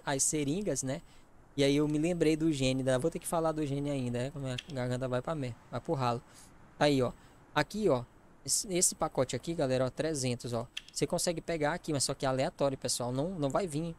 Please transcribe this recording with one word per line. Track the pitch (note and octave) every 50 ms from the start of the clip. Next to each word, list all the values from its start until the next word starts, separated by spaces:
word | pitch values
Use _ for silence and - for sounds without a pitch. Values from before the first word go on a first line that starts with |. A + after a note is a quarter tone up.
| -
as | - C#3+ C#3 -
seringas, | - - D#3 D3 C#3 D3 F#3+ G#3+ F#3+ C#3+ B2+
né? | - C3 C3 E3 - - - - - - - - - - -
E | - C#3
aí | C#3 C#3
eu | C#3+ D3+ D3
me | D3+ D3+
lembrei | D3+ E3+ F3+ E3+ D#3+ D3+ D#3+ D3+
do | D#3 E3
gene, | D#3 C3+ C3+ C3 C3 C3
da, | C3 C3 C3 B2+
vou | B2 E3
ter | - F3
que | - -
falar | - E3+ D#3+ D#3+
do | D#3 D3+ D#3
gene | C#3 C#3 C#3+ C#3+ C#3+
ainda, | C#3+ C#3 B2+ B2 A#2+ A#2+
né? | B2 C3+ -
Minha | C#3 C#3 C3 B2+ B2 - -
garganta | D3+ B2+ B2 B2+ B2+ B2 C3 B2+
vai | B2 B2
pra | B2+ - E3
mer-, | D#3 C3+ B2 A#2 - - -
vai | - A#2+
pro | - - E3
ralo. | C#3 C3 A#2+ A#2+ B2 - - - - - - - - - - - -
Tá | D3
aí, | D3+ D3 C3+
ó. | B2+ A#2+ - - - - - - - - -
Aqui, | D3 - - - G#3 G#3+ F#3
ó, | C#3 B2 A#2+ - - - - - - - -
esse, | C#3 - - - A3 F#3
esse | E3+ D3+ - -
pacote | - F3 D3+ - - C3 - -
aqui, | B2 - - E3+
galera, | E3+ D3+ C3 C3 B2+ C3
ó, | B2+
trezentos, | - - C#3 D#3+ E3 C#3 B2+ C3 B2 A#2+ - B2+ A#2
ó. | A2+ A2+ - - - - -
Você | - - D#3
consegue | C#3+ - E3+ - F#3 E3+ D#3+
pegar | D3+ - E3+ E3 D3 D3 E3
aqui, | F3+ - -
mas | D#3 C3+ -
só | - C#3+
que | - -
é | C3+
aleatório, | C3 C3 C3 F3 - - D3 C#3 C3+ C3
pessoal. | - B2+ - - B2 A#2+
Não, | B2+ C3 C#3+ F3
não | G3 F3 C#3+ C#3
vai | C3+ D#3+ G#3 F3+
vir | C#3+ D3 E3 E3+ E3